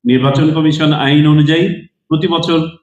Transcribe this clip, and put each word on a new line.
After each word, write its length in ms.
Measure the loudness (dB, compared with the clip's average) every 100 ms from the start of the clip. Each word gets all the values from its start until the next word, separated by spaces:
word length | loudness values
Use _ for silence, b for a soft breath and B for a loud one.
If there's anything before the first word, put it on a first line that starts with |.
নির্বাচন 440 | 0 0 0 0 0 0
কমিশন 340 | -2 0 -2 0 0
আইন 200 | 2 4
অনুযায়ী 320 | 2 2 0 -2 -6 -14 _ _
প্রতি 200 | -4 -2 -4
বছর 240 | -2 -4 -4 -12